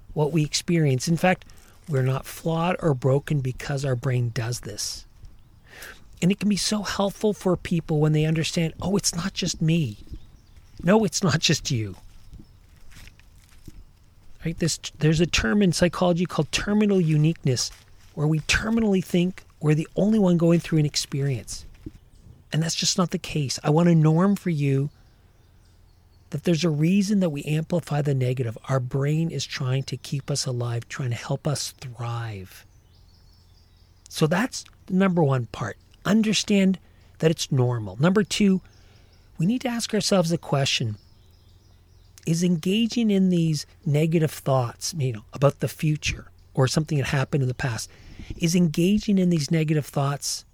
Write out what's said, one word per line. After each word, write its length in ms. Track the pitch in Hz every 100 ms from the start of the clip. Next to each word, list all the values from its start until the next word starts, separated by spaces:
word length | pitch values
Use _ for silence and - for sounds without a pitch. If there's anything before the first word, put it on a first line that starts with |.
| -
what 180 | - 147
we 120 | 160
experience. 640 | 147 - - 170 151 127 -
In 80 | 165
fact, 300 | 185 185 - - - - -
we're 140 | 135
not 240 | 127 131 -
flawed 520 | - 170 160 170 180
or 160 | 170 131
broken 460 | 135 139 - 151
because 440 | 127 - - 143 139
our 100 | 123
brain 360 | 135 123 120
does 280 | 117 117 120
this. 440 | 113 104 - - - - - - - - - - - - - -
And 120 | 175
it 80 | 202
can 100 | 202
be 80 | 190
so 240 | - 214
helpful 500 | 190 - 196 - 214
for 240 | 196 190 175
people 440 | - 170 - 151
when 140 | 156
they 120 | 151 156
understand, 480 | 160 151 - 160 -
"Oh, 160 | 175 196
it's 160 | -
not 220 | 175 190 -
just 260 | 175 -
me. 380 | 160 170 135 104 - - - - - - - -
No, 240 | 170 214 208
it's 160 | -
not 180 | 180 151
just 300 | - 151 -
you." 260 | 123 101 92 - - - - - - - - - - - - - - - - - - - - - - - -
Right? 140 | 160 170
This, 220 | 165 - - -
there's 240 | 151 160
a 60 | 170
term 340 | - 226 208
in 120 | 196
psychology 520 | 160 175 - 180 170 180
called 260 | - 151
terminal 480 | - - 214 214 196
uniqueness, 680 | 160 151 151 165 143 123 - - - - - -
where 100 | 151
we 140 | 156
terminally 640 | - - 214 226 220 190 -
think 380 | 180 180 - - -
we're 160 | 151 151
the 120 | - -
only 240 | 196 220
one 180 | 185 170
going 220 | 170 170
through 200 | - 160
an 60 | 147
experience. 800 | - - 143 139 120 - - - - - - - - - - -
And 100 | 147
that's 140 | 165 -
just 220 | 165 -
not 140 | 175
the 60 | -
case. 420 | - 156 135 -
I 60 | 151
want 200 | 151 175
to 60 | 165
norm 400 | 156 160 196 196
for 140 | 185
you 400 | 151 143 135 143 - - _ _ _ _ - _ _ _ _ _ _ -
that 140 | 139
there's 200 | 180 160
a 60 | 170
reason 500 | 147 160 202 196 208
that 100 | 180
we 140 | 143
amplify 580 | 147 151 160 - - 147
the 120 | 147
negative. 440 | 135 123 127 120 110 -
Our 120 | 135
brain 520 | 123 139 139 156 165
is 140 | 139 -
trying 380 | - 131 131
to 140 | 131 127
keep 320 | - 139 -
us 160 | 143 -
alive, 420 | 123 117 117 -
trying 240 | - 127
to 40 | 117
help 320 | - 139 156
us 240 | 139 -
thrive. 920 | - 131 113 117 117 113 101 92 - - - _ - - - - - _ - _ _ _ _ -
So 180 | - 156
that's 380 | 180 254 - - - -
the 60 |
number 300 | 185 196 175
one 220 | 147 131 113
part. 300 | - 113 - _ _ -
Understand 720 | 214 214 - - 202 190 190 - - - -
that 120 | 160
it's 200 | 165 -
normal. 460 | 139 123 120 104 98
Number 240 | 165 196
two, 380 | 196 - 202 185 - - - - - - - -
we 80 | 165
need 160 | 247
to 60 | 247
ask 260 | 233 -
ourselves 360 | 214 - 196 165
the 80 | 170
question, 600 | - 139 139 - 113 104 - - - - - - _ - _ - - - -
is 180 | 165
engaging 680 | 180 175 180 208 233 240 226
in 200 | 196 190
these 360 | 180 165 151 - - 165
negative 460 | 143 160 165 156
thoughts, 600 | - - 131 117 - - 170
you 160 | 131
know, 100 | 107 -
about 280 | - 143 -
the 80 | 131
future 600 | - 156 151 - - - - -
or 140 | - 127
something 300 | - 156 147
that 100 | 127
happened 340 | 143 131 151
in 40 | 127
the 60 |
past, 360 | 127 135 110 - - - - - -
is 180 | 170 180
engaging 600 | 170 151 175 214 - 190
in 120 | 180
these 220 | 170 139
negative 340 | 165 156 156 -
thoughts 600 | 156 139 143 - - -